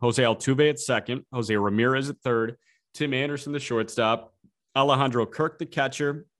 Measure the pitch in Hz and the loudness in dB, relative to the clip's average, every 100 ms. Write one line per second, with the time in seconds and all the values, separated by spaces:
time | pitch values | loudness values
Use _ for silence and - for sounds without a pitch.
0 | 120 117 120 110 - 135 151 147 - 117 | 0 4 2 2 0 4 2 2 -2 -2
1 | - 127 - 127 110 107 101 104 120 131 | -2 -8 -6 -6 0 2 2 2 2 0
2 | 135 139 131 117 113 117 _ _ _ - | -2 -6 -2 0 -2 -6 _ _ _ -6
3 | 147 127 143 143 143 143 135 117 110 - | -2 -2 -2 -4 -6 -8 -4 -4 -2 0
4 | 110 117 - _ _ _ _ 135 143 135 | 0 0 -4 _ _ _ _ 0 2 4
5 | 135 120 113 - 156 - 156 - 135 - | 2 0 -2 -2 -4 -4 -6 -2 -2 -2
6 | 147 151 - _ | -4 -4 -12 _